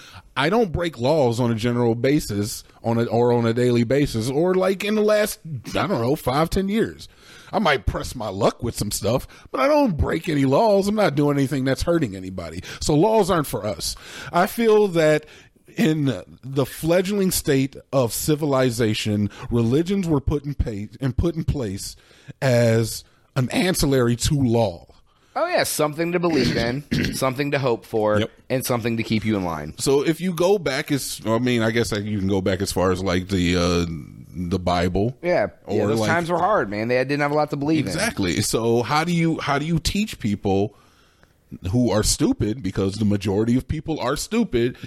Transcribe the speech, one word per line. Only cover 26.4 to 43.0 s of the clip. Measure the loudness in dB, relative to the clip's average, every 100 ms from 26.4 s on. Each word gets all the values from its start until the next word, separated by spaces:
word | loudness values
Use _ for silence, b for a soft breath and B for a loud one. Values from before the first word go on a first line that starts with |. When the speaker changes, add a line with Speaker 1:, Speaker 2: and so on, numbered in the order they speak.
| 2 0
Speaker 2:
in, | -2 -4 -4
<clears throat> | -2 -2
something | -2 -2 -2 -2
to | 0
hope | 0 -2
for, | -2 0 2 2
Speaker 1:
Yep. | 0 -6 -6
Speaker 2:
and | -4
something | -2 -2 -2 -2
to |
keep | 0 0 0
you | -2
in |
line. | -2 -6 -8 -4
Speaker 1:
So | 0 2
if | 2 -2
you | 2
go | 4 4 2
back | 0 -2 -2
as, | -2 -4 -6 0
I | 2
mean, | 2 2
I | 2
guess, | 2 0
like, | -2
you | -2 -2
can | 0
go | 2
back | 2 0
as | 0
far | 2 2
as, | 2
like, | 0 0 0
the, | 0 2 2
uh, | 2 0 -2 -6 -12 -18 -14
the | -8 -4 -2
Bible. | 0 0 0 0 -2 -2
Speaker 2:
Yeah, | -2 0 -2 -6 -4
yeah, | -2
Speaker 1:
Or, | 0
Speaker 2:
those | 0
Speaker 1:
like, | 0
Speaker 2:
times | 0 0
were | 0
hard, | 2 0 0
man. | -4 0
They | 0
didn't | 0 0
have | 0
a |
lot | 0 -2
to | -2
believe | 0 0
in. | 0
Speaker 1:
Exactly. | -2 -4 -2 -2 0
So | -2 0 2 0
how | 2 0
do | 0
you, | 0 0 0
how | -2 -2
do | 0
you | -2
teach | -2 -2 -4 -4
people | -4 -2 0 0 0 b b b b b b b -20 -10 -2
who | 0 2
are | 2
stupid, | 0 0 0 0 -2 -4
because | -4 -2 -2
the | 0